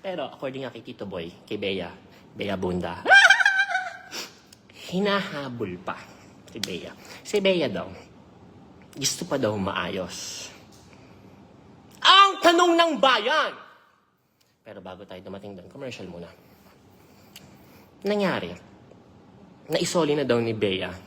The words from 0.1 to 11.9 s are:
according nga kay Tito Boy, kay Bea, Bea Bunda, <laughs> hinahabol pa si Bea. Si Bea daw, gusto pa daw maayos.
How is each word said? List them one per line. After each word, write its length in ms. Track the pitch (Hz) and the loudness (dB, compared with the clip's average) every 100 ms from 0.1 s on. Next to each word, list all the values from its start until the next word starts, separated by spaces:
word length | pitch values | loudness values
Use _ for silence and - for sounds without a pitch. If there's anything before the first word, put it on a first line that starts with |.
| 180 131 | -8 -8
according 320 | - 139 131 | -8 -10 -8
nga 80 | 131 | -10
kay 160 | 117 113 | -12 -16
Tito 240 | 104 101 | -12 -8
Boy, 320 | 92 85 - | -8 -10 -14
kay 160 | - 104 | -10 -6
Bea, 320 | 101 95 85 - - - - | -4 -4 -6 -12 -20 -20 -20
Bea 240 | - 101 | -8 -6
Bunda, 480 | 92 - 90 87 87 - 762 807 831 807 762 784 740 | -2 -2 -2 -4 -4 8 8 8 4 2 2 -2 -4
<laughs> 1080 | 740 762 - - - - - - - - - | -8 -14 -16 -14 -14 -18 -20 -20 -20 -20 -6
hinahabol 800 | 180 202 196 - 151 135 120 - - | -2 0 0 -4 -8 -10 -8 -8 -6
pa 160 | - - - - - - - | -10 -10 -14 -20 -20 -20 -18
si 160 | 120 | -12
Bea. 320 | - 92 87 - - - - | -8 -8 -12 -18 -20 -18 -2
Si 160 | 208 | 2
Bea 240 | 196 180 131 | 2 2 0
daw, 240 | 90 90 92 - - - - - - - - - | -4 -8 -14 -20 -20 -20 -20 -20 -20 -20 -20 -20
gusto 320 | - 131 - 175 | -6 -6 -4 -4
pa 160 | 143 | 0
daw 80 | 113 104 | 0 0
maayos. 880 | 95 95 90 92 87 - - - - - - - - - - - - - - - - - - | -2 -2 -4 -6 -8 -10 -12 -12 -14 -18 -20 -20 -20 -20 -20 -20 -20 -20 -20 -20 -20 -20 -20